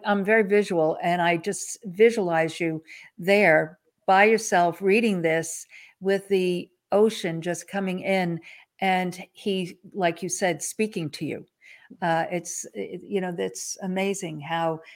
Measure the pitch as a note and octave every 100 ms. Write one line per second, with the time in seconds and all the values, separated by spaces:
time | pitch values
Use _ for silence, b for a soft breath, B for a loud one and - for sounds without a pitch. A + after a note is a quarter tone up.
0 | G#3+ G3+ F#3+ A3 G3 G#3 G3+ F3 D#3 -
1 | F3 F3 E3+ E3+ G3+ G3 - - G3 F3
2 | A#3 A3+ F3+ D#3+ D#3+ - E3 D#3+ - B
3 | B - F3 G3+ F#3 D#3 D#3+ F3 _ _
4 | - F#3+ G#3+ A3 A3 F#3 F3 E3 F#3+ G#3+
5 | A3+ F#3 D#3+ D#3+ D#3+ - - B B B
6 | F#3+ G3 G3 G3 F3+ F3 - _ - G3
7 | A3 G#3+ F3 E3 E3+ E3+ - G3+ F#3+ F#3
8 | - F#3+ F3 E3 B B B - F#3+ F#3
9 | F3+ F3+ - - G#3 F#3+ F3 - F3 G3+
10 | F3 E3+ F3+ - F#3 D#3 - - G#3+ F#3+
11 | D#3 - D3 A2+ - _ B B B -
12 | F3 E3 - F3 E3+ - - G#3 G3 F3+
13 | - G3 F#3 F3 F#3 - - - F#3+ F#3+
14 | G3 G3 E3+ D3+ D3 E3 E3 D#3 B